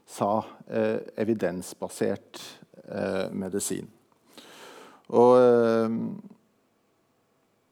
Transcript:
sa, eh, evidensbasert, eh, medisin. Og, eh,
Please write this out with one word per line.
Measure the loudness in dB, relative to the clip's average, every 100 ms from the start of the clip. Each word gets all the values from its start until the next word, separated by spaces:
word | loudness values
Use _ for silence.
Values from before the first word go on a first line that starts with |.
| -14
sa, | -4 0 0 -2 -10 -8
eh, | -2 -2 -2 -6 -4
evidensbasert, | -2 0 -2 -4 -10 -10 -10 -4 -4 -4 -8 -18 -18 -20 -20 -20 -12
eh, | -6 -4 -2 -4
medisin. | -6 -6 -4 -4 -6 -10 _ _ _ _ -20 -20 -20 -20 -20 -20 -20 -2
Og, | 4 6 8
eh, | 6 6 4 2 0 -4 -6 -10 -16 -20 _ _ _ _ _ _ _ _ _ _ _ _ _